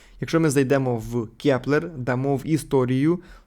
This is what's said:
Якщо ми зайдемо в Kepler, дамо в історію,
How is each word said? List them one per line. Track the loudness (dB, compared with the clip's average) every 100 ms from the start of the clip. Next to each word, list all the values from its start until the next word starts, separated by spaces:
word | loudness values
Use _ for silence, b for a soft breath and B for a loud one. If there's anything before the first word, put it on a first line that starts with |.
| b b
Якщо | -2 2
ми | 2
зайдемо | 2 2 2 0 -4
в | -4 -6
Kepler, | -6 -2 0 0 0 -2 -2 -6
дамо | -4 -2 0 -2
в | 0
історію, | -2 0 0 2 2 0 0 B B